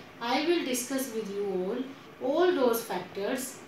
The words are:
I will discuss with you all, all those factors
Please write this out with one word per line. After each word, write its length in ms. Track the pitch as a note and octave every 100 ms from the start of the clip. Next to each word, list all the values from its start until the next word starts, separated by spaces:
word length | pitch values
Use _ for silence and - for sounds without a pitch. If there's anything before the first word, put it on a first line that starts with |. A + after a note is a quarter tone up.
| - -
I 240 | A#3 C4 D#4
will 180 | E4+
discuss 500 | C4+ B3 - C4+ A3+
with 160 | A3 G3 G3+
you 100 | G3+
all, 320 | F#3 F#3 B3 C4+ - - - B3+
all 260 | D#4 F4+ C#4
those 280 | B3 A3
factors 760 | - F3+ - G3 G#3 B3+ - -